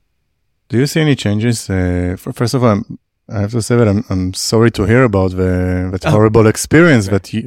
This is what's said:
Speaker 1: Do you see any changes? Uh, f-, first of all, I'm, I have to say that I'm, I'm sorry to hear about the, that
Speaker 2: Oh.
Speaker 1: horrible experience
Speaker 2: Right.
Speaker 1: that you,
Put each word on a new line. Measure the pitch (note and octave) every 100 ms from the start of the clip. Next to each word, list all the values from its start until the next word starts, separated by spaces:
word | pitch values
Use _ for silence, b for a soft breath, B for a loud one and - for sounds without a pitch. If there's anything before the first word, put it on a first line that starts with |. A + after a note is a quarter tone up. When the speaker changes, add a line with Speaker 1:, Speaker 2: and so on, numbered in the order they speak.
| _ _ _ _ _ _ -
Speaker 1:
Do | A#2
you | D3
see | E3
any | D#3 C3
changes? | G#2 G#2 A#2+ A2+ -
Uh, | F#2 F2+ F2+ F2+
f-, | F#2+ - -
first | A#2+
of | C3
all, | A#2+
I'm, | G2+ - - _ _ -
I | G#2+
have | G#2
to | A#2
say | - A#2+
that | A2
I'm, | G2+ -
I'm | F#2 F#2
sorry | - - A2+ A#2
to | - G2+
hear | A#2+
about | B2+ G2 F#2
the, | F#2 F#2 F2+ F2+ F2+ F#2
that | F#2 -
Speaker 2:
Oh. |
Speaker 1:
horrible | G#2+ A2 A2+ G#2+
experience | - - D3 F3 B2 G2
Speaker 2:
Right. | G2
Speaker 1:
that | -
you, | A2